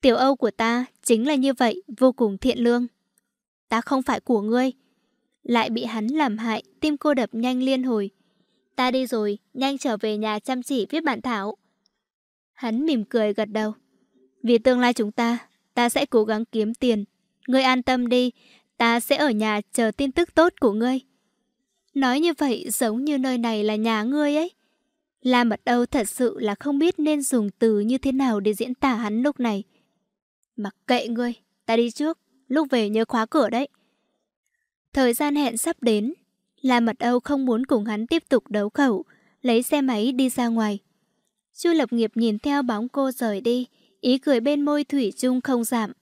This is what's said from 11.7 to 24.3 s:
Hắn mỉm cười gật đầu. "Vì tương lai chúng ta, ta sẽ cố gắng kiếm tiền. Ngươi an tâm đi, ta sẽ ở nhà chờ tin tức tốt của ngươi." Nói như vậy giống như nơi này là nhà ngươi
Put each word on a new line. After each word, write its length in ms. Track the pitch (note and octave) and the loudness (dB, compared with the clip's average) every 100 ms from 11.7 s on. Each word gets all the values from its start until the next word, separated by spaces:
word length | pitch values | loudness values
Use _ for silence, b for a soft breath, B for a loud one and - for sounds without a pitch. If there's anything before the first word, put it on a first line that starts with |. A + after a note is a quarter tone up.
| _ _ _ _ _ _ _ _ | _ _ _ _ _ _ _ _
Hắn 320 | _ A#3+ A3+ D#4 | _ -4 -2 0
mỉm 200 | C#4 G#3 | 0 0
cười 280 | A#3+ G#3+ | 0 0
gật 160 | G#3 G#3+ | 0 -4
đầu. 220 | G#3+ G#3+ G#3+ _ _ _ _ _ _ | -2 -4 -6 _ _ _ _ _ _
"Vì 140 | A3+ A#3 | 2 4
tương 220 | A#3+ B3 | 4 2
lai 140 | B3 | 2
chúng 180 | A#3+ G#3 | 2 -2
ta, 260 | - A#3 A#3 - _ _ | 0 -2 -2 -6 _ _
ta 160 | - A#3+ | 0 0
sẽ 160 | C4+ C#4 | 0 2
cố 180 | A#3+ | 2
gắng 220 | G#3+ G#3+ A3+ | 2 -2 -2
kiếm 280 | A3 G#3+ | -2 -2
tiền. 320 | A#3+ B3+ A3 G3+ _ _ _ - | 0 0 0 -2 _ _ _ 0
Ngươi 160 | C4 | 2
an 200 | C4 B3+ | 4 2
tâm 240 | B3 B3+ B3 | 0 0 2
đi, 240 | B3 B3 b b b b _ | 2 0 b b b b _
ta 220 | A#3 A#3 | 2 2
sẽ 160 | - C4+ | 0 0
ở 140 | D4+ | 2
nhà 320 | G#3+ G#3+ G#3 G#3 | 2 0 -2 -4
chờ 180 | - A3+ G#3+ | -2 0 0
tin 140 | C#4 | -2
tức 240 | D4+ F4 - | 0 0 4
tốt 180 | E4+ - | 2 4
của 120 | B3+ | 0
ngươi." 280 | G#3 A#3 C4 - _ _ _ _ _ _ _ _ | 2 0 -2 -6 _ _ _ _ _ _ _ _
Nói 260 | C#4 C4 C4 | -2 0 2
như 140 | E4+ D#4+ | 0 0
vậy 300 | C#4+ A#3 - | 0 -2 -4
giống 360 | G#3 A#3+ A3 C#4+ | -2 -2 -2 -2
như 120 | D4 | 0
nơi 200 | C4 B3+ | 0 0
này 260 | A#3 G#3+ | -2 0
là 120 | G#3+ G#3+ | 0 0
nhà 280 | A3 A3 | 0 0
ngươi 320 | G#3+ C#4+ D4 | 0 0 0